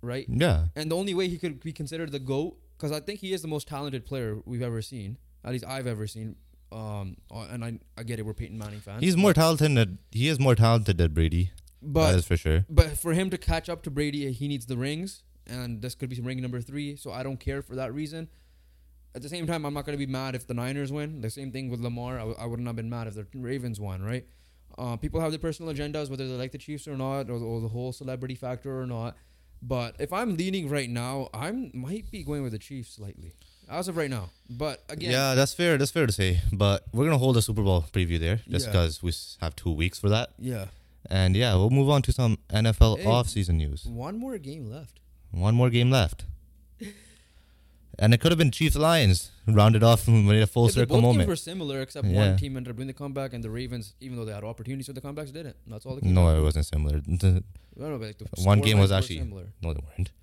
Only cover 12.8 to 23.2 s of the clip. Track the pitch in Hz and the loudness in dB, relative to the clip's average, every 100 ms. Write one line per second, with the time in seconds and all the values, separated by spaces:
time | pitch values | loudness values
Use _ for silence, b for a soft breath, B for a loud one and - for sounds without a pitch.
12.8 | 156 143 170 170 190 175 - 165 160 170 | 2 0 0 0 0 -2 0 -2 -2 -8
13.8 | - 139 147 143 139 117 143 143 117 123 | -6 -2 -2 0 -4 -4 -4 -4 -4 -4
14.8 | 135 156 190 - _ _ - 123 123 113 | -4 -4 -8 -12 _ _ -16 -12 -8 -8
15.8 | 123 - 127 123 120 131 127 123 117 139 | -8 -8 -8 -6 -6 -6 -6 -6 -8 -8
16.8 | 143 143 131 104 131 131 - 139 131 131 | -8 -10 -10 -8 -8 -6 -6 -6 -8 -8
17.8 | 131 135 151 160 160 _ _ _ _ _ | -6 -6 -8 -8 -14 _ _ _ _ _
18.8 | _ _ _ - 135 175 165 170 147 147 | _ _ _ -14 -10 -6 -4 -4 -4 -6
19.8 | 143 147 139 131 131 127 123 120 123 143 | -6 -6 -4 -4 -6 -8 -6 -6 -4 -4
20.8 | 139 147 147 156 110 123 135 127 131 123 | -4 -6 -8 -8 -8 -8 -10 -8 -6 -6
21.8 | 120 120 123 127 110 - 117 117 120 113 | -6 -6 -8 -8 -8 -8 -8 -6 -6 -6
22.8 | 113 117 113 104 | -8 -8 -8 -10